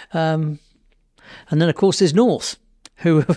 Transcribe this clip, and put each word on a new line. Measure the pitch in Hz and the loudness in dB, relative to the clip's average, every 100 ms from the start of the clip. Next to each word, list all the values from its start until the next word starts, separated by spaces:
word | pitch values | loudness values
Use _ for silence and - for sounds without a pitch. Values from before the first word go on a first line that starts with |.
| - | -8
Um, | 165 160 160 156 147 _ _ _ _ _ _ - - - | -4 -2 -2 -4 -8 _ _ _ _ _ _ -20 -20 -4
and | 151 | 0
then, | 170 | 0
of | - | 2
course, | 196 - | 0 2
there's | 180 | 0
North, | 170 247 139 - - _ _ - _ | 2 0 -2 -6 -14 _ _ -20 _
who | 170 156 139 | 0 0 0